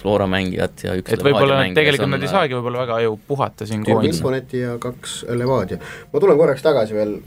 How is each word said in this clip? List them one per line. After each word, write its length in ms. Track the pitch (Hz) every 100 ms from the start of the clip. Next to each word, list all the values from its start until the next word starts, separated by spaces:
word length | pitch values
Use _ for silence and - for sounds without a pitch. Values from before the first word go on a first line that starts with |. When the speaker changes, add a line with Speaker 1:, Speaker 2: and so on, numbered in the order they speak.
Speaker 1:
Flora 240 | 98 101 95
mängijat 540 | 95 92 92 90 -
ja 140 | 95 92
üks 140 | - 113
Speaker 2:
Et 60 |
võib-olla 220 | 135 143 139
Speaker 1:
Levadia 80 | 139
Speaker 2:
nad 60 |
Speaker 1:
mängija, 160 | 92 92
Speaker 2:
tegelikult 240 | 147 139
Speaker 1:
see 80 | 139
on, 20 |
Speaker 2:
nad 140 | 135 139
ei 20 |
Speaker 1:
äh, 60 |
Speaker 2:
saagi 240 | 196 156 127
võib-olla 240 | 120 123
väga 160 | 123 113 113
ju 80 | 107 -
puhata 380 | 139 104 - 107
siin 160 | 107 107
Speaker 1:
tüüpiline. 80 | 110
Speaker 2:
koondises. 240 | 143 165
Speaker 3:
Infonet 360 | 135 131 123 123
ja 160 | 123 120
kaks 300 | 127 123 - - - 120
Levadia. 380 | 123 127 92 90 - - -
Ma 80 | 220 196
tulen 160 | 147
korraks 240 | 165 135 160
tagasi 320 | 135 110 107
veel 160 | 107 98